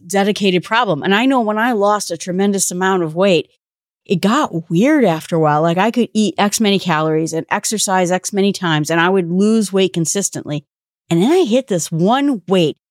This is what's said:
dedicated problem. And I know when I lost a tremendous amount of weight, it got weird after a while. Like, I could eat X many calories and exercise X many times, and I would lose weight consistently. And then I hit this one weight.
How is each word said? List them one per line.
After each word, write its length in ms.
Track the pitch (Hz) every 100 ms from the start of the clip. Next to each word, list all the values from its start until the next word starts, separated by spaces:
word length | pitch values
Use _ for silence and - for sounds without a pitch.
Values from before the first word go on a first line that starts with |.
dedicated 600 | 175 190 196 202 202 180
problem. 400 | 170 226 233 151
And 100 | 147
I 100 | 202
know 180 | 262 269
when 160 | 214 214
I 120 | 233
lost 400 | 226 202 208 -
a 60 | -
tremendous 560 | - 180 202 196 -
amount 320 | 180 185 190
of 100 | 165
weight, 340 | 160 196 170 - _ _ _ _ _
it 120 | - 185
got 520 | 196 247 294 165 165
weird 360 | 165 247 311
after 320 | 220 160 - 170
a 40 |
while. 220 | 156 147
Like, 160 | 165 170
I 140 | 208
could 160 | 240 226
eat 200 | 214 214 -
X 220 | 202 -
many 220 | 214 196
calories 520 | 180 156 156 156 160
and 140 | 160 -
exercise 640 | 202 - 214 202 185 180
X 220 | 180 -
many 200 | 196 196
times, 380 | 185 175 156 147
and 100 | 165
I 80 | 170
would 220 | 196 170
lose 420 | 180 208 226 202
weight 200 | 190 190
consistently. 720 | 180 160 202 185 - - 147 - _ _ _ _
And 140 | 170
then 80 | 214
I 140 | 359
hit 240 | 311 240 262
this 240 | 180 -
one 500 | 160 180 254 285 247 -
weight. 280 | 185 156 - _